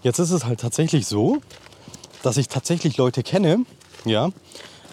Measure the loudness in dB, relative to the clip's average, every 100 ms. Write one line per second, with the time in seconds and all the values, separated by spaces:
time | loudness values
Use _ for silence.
0 | -2 0 0 0 -2 -4 -4 -2 0 0
1 | 0 0 2 0 -4 -20 -20 -20 -20 -20
2 | -20 -4 -2 0 -2 -4 -2 0 0 2
3 | 2 0 -2 2 4 2 0 -8 -20 -8
4 | 0 2 0 -4 -20 -20 -20 -20 -6